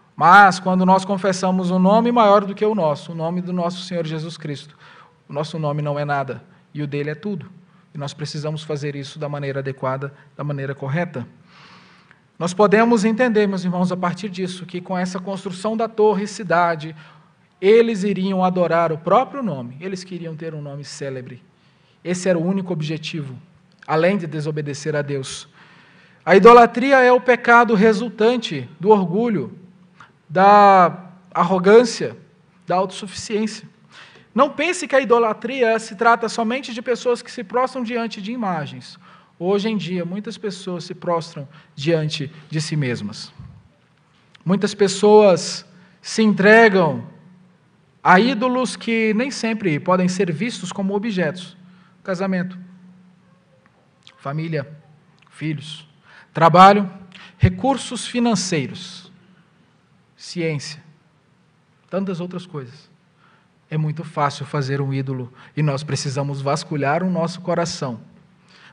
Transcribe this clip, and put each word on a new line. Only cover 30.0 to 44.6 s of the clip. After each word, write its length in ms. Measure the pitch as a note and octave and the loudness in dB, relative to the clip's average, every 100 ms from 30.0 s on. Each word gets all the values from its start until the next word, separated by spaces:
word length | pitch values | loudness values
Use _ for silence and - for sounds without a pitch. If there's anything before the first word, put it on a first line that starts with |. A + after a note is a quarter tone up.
| - _ _ | -20 _ _
da 800 | D#3+ G3 G#3 G3+ F#3+ E3+ C#3+ - - _ | 4 6 8 8 6 4 0 -14 -20 _
arrogância, 840 | - F3 F#3 F#3 A3+ A#3+ - C3+ A2+ - _ _ _ - | -2 0 2 6 6 6 0 -8 -10 -20 _ _ _ -4
da 100 | F3+ | -2
autossuficiência. 920 | F#3+ - G3+ - - G#3 G#3+ - - _ _ - - - _ | -2 -6 -14 -14 -6 -4 -4 -6 -16 _ _ -20 -20 -20 _
Não 180 | A3 C#4+ | 0 0
pense 360 | - D#4+ F4 C#4+ | 0 -4 -4 0
que 80 | |
a 60 | C4+ | 0
idolatria 760 | B3+ A#3 A3+ G#3+ A#3 C4+ A3+ A3+ | 4 2 2 -2 -6 -2 0 0
se 160 | A3 F#3 | -4 0
trata 320 | A#3 A#3 A3 | 2 2 0
somente 440 | - A3+ B3+ C4+ | -4 -4 -4 -6
de 80 | A#3 | -8
pessoas 420 | B3 A#3 B3 A#3+ | -6 -4 -2 -4
que 100 | - | -6
se 100 | - | -14
prostram 400 | F#3 A#3+ B3+ C4 | -6 -2 -2 -4
diante 400 | A#3 A#3+ A3+ G#3+ | -6 -6 -6 -8
de 80 | G3 | -10
imagens. 640 | B3 G#3 E3 C3+ B2+ - - - - _ _ | -6 -4 -4 -6 -12 -18 -20 -20 -20 _ _
Hoje 320 | F3 G#3 A3 | -2 -2 -2
em 80 | G#3+ | -4
dia, 280 | D#3 F3+ | -4 -6
muitas 340 | E3+ G3 G#3+ - | -6 -8 -10 -10
pessoas 460 | G#3+ F#3 - F3 | -10 -10 -10 -10
se 100 | D#3 | -12
prostram 540 | F3+ F3 E3+ D#3 - C3+ - _ | -10 -4 -4 -4 -12 -16 -20 _
diante 560 | - C#3+ E3 D3+ D3+ C3+ - - | -6 -2 0 -2 -6 -10 -14 -8
de 120 | D#3 | -6
si 160 | D3+ D3+ | -4 -2
mesmas. 560 | C3 A2 G2+ G2+ - - - - _ _ _ _ _ _ _ _ | -2 -4 -8 -12 -18 -20 -20 -20 _ _ _ _ _ _ _ _
Muitas 300 | D#3+ G3 | -2 -2